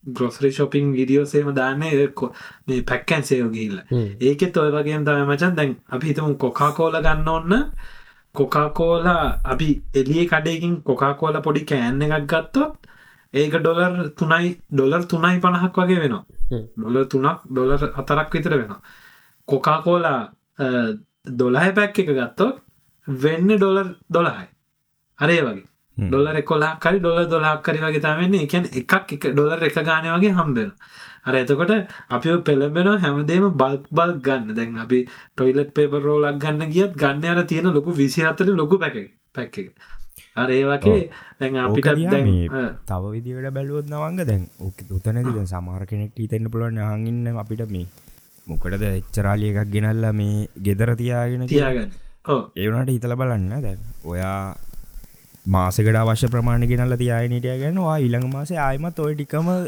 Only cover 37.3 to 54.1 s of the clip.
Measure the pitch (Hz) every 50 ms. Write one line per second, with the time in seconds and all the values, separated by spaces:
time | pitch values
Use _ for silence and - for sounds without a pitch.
37.3 | 170 175 175 175 160 160 165 185 165 147 143 175 170 143 139 135 - 165 160 160
38.3 | 160 - 190 185 202 170 151 147 185 190 165 147 - 113 98 - _ _ _ _
39.3 | _ 131 120 110 - 107 95 90 _ _ - - - - - - - - - _
40.3 | _ 117 123 127 127 131 139 139 143 143 - 202 214 202 175 - - - - -
41.3 | - _ 139 131 135 131 127 110 104 127 135 147 147 151 165 175 190 - 131 107
42.3 | 92 90 87 85 139 131 123 113 - - - - 101 90 92 101 107 113 120 123
43.3 | 127 127 131 135 135 139 139 139 143 147 147 147 147 147 151 160 175 185 175 127
44.3 | 107 95 90 - _ _ 90 95 92 - 98 - 95 92 - 110 110 120 123 127
45.3 | 120 107 98 92 95 90 87 90 90 92 98 92 107 104 104 104 - - 110 104
46.3 | 117 110 113 110 117 113 117 117 113 110 104 107 107 107 110 113 117 120 120 120
47.3 | 117 113 104 107 110 110 117 107 101 90 87 90 - - - - - - _ _
48.3 | _ - _ - 80 - - 90 92 98 107 101 95 95 92 - - 110 101 98
49.3 | 101 104 104 107 101 101 104 101 101 104 104 110 110 113 113 110 107 107 104 104
50.3 | 104 104 107 - _ - 95 101 98 98 113 117 120 110 120 123 123 120 120 120
51.3 | 123 123 127 123 - 143 143 131 127 120 107 101 - - - - - _ _ -
52.3 | 147 127 101 - _ - 98 107 110 120 131 131 131 120 113 120 120 123 131 127
53.3 | 120 104 92 92 107 143 147 - 95 - - - - - - 82